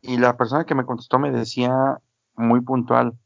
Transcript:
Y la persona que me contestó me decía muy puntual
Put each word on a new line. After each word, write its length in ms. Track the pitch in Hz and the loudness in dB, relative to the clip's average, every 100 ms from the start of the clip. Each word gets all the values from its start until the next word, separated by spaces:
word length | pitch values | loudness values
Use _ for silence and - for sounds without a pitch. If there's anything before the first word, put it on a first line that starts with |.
Y 160 | 127 123 | -4 2
la 200 | 123 120 | 2 2
persona 260 | 117 143 | 0 -2
que 120 | 165 139 | 0 -2
me 100 | 127 | -2
contestó 340 | 123 - 127 | -8 -2 0
me 100 | 147 | 0
decía 680 | 123 110 - 123 131 135 - _ _ _ - | -2 -4 -2 0 2 0 -2 _ _ _ -4
muy 240 | 117 120 | 2 2
puntual 540 | 123 127 123 123 120 117 | 2 -4 0 0 0 -6